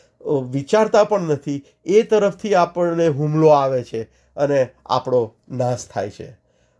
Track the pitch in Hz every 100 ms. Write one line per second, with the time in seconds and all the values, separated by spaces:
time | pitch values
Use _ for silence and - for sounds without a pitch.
0 | _ _ - 143 127 135 135 160 147 214
1 | 208 202 170 143 - 143 - _ - 208
2 | 226 214 202 190 214 190 170 175 175 170
3 | 165 139 151 156 156 147 135 131 120 113
4 | 110 _ _ - 143 139 127 _ - 127
5 | 131 123 110 _ _ 123 123 120 - -
6 | 101 - - - _ _ _